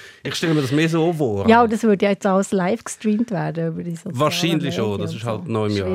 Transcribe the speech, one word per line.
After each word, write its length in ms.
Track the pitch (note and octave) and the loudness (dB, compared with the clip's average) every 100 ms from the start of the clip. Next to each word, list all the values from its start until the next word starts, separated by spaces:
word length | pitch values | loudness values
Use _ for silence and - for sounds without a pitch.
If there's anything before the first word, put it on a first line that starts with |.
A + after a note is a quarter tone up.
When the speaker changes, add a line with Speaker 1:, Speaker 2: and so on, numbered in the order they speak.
| - - | -20 -10
Speaker 1:
Ich 120 | - - | -8 -2
stelle 180 | F3 | 0
mir 80 | D#3 | 2
das 100 | C3 | 2
mehr 160 | C#3+ E3 | 2 2
so 240 | E3 D#3+ | 2 0
vor. 340 | E3 C3+ G2+ G2 | 2 0 0 4
Speaker 2:
Ja, 120 | A3+ | 6
und 60 | A#3+ | 6
das 120 | A3 | 2
würde 240 | A3+ G3 G3+ | 2 2 2
ja 60 | |
jetzt 120 | G3 | 0
alles 260 | G3+ F#3+ G3 | 2 2 2
live 300 | G3 F3+ A3 | 0 0 -2
gestreamt 480 | - - G#3+ G#3 A#3+ | -6 -6 -2 0 0
werden 360 | F#3 D3+ D#3 E3 | -2 -4 -4 -4
über 140 | E3 | -6
die 80 | F3 | -8
sozialen 240 | E3 - B2 | -8 -8 -2
Speaker 1:
Wahrscheinlich 560 | D3+ E3+ E3 D#3+ C#3 | 0 0 0 0 -2
schon, 180 | - A2 | -2 -2
Speaker 2:
Medien 80 | G2+ | -2
Speaker 1:
das 80 | G2+ | -4
Speaker 2:
und 60 | - | -6
Speaker 1:
ist 40 | |
Speaker 2:
so. 60 | A#2 | -6
Speaker 1:
halt 200 | G#2+ F#2+ | -6 -4
noch 180 | A2 G#2+ | -2 0
im 100 | G#2 | 0
Jahr, 100 | F#2+ | -2